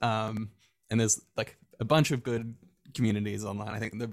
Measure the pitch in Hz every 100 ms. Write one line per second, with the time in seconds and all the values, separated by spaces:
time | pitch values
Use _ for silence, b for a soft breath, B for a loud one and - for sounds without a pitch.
0 | 120 110 110 107 107 - _ _ - 113
1 | 110 - - - - - _ - 113 156
2 | 151 135 123 117 113 113 _ _ - -
3 | 113 104 104 101 104 101 107 107 113 107
4 | 120